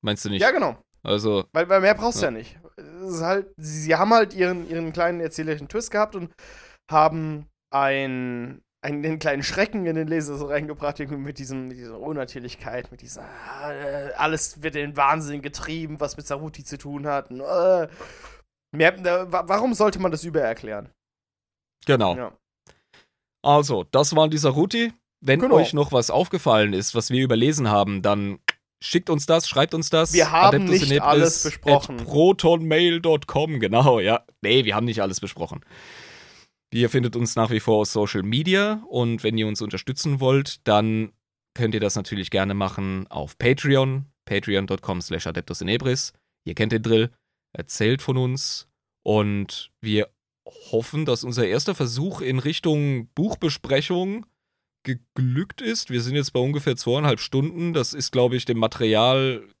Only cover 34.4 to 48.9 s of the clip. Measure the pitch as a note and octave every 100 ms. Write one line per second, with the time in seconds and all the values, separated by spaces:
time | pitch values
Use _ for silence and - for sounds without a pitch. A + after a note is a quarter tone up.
34.4 | G2+ B2+ A2+ G2+ A#2+ A2 G2 F#2 G2 -
35.4 | E2 - _ - - - - - - -
36.4 | _ _ _ A2+ A#2+ C3+ A#2+ A#2+ A#2 -
37.4 | A2 A2 - G#2+ G#2+ A2+ G#2 G#2+ F#2+ A#2+
38.4 | D#3+ F#3 G#3 G#3+ A3+ B2+ A#2+ A2+ G#2+ A2+
39.4 | G#2+ G#2 G#2+ F#2 - C3 D#3 C#3 C3 C#3
40.4 | C#3 - - G#2 A2 A2 A2 _ _ _
41.4 | _ - A#2 A2 G#2 G#2 F#2+ G2+ F#2 G2+
42.4 | G2 G2 F#2+ F#2 G2 F#2+ F#2 - C#2+ -
43.4 | B2 C#3 D3 C#3 C3+ C3 C#3 _ - G2+
44.4 | G#2 G2 G2 F#2+ - F#2 - E2 F2+ E2+
45.4 | - E2+ F2 A2 C3+ C3 - _ _ _
46.4 | - - A2 A2+ A2 A2+ A#2 _ _ _
47.4 | _ - E2 - G#2+ C3+ - C3 B2+ C3
48.4 | - - - _ _